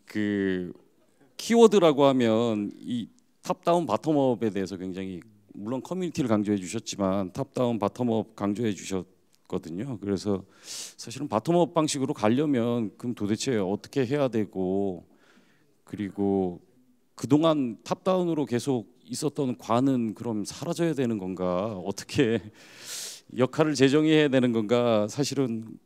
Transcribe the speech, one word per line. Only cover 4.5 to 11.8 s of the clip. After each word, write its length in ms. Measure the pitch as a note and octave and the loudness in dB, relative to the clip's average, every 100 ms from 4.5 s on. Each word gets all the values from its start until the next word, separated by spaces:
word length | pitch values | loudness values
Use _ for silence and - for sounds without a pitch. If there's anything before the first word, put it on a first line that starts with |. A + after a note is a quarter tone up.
대해서 240 | G2 F2+ F#2+ | -2 -4 -6
굉장히 440 | F#2 F2+ F#2+ F2 - - - | -8 -8 -8 -10 -14 -20 -20
물론 300 | - G#2 B2+ | -12 -8 -8
커뮤니티를 460 | - F#3 F3 D3+ B2+ | -6 -6 -4 -2 0
강조해 280 | G#2+ G2+ G2+ | 2 2 0
주셨지만 760 | F2 A2+ - - F#2+ G2 F#2 | -2 -8 -8 -2 0 0 -4
탑다운 460 | C3+ C3+ - B2 A#2 | -6 -6 -2 -2 0
바텀업 580 | G2+ - B2 A2+ G2 - | -2 -2 0 0 -4 -4
강조해 360 | G#2 G#2 A#2 | -4 -2 -2
주셨거든요. 1300 | F2+ E2+ F#2+ E2+ _ _ _ - F#2 D#2+ E2+ C#3 G#2+ | -4 -6 -6 -6 _ _ _ -10 -8 -6 -8 -8 -6
그래서 460 | G2 F#2+ G2+ F#2+ F#2 _ - - - - | -4 -2 -2 -4 -6 _ -16 -14 -14 -16
사실은 320 | - B2+ C#3+ | -14 -10 -2
바텀업 460 | G#2+ D3+ F3 D#3+ | 0 2 2 2
방식으로 400 | - | 2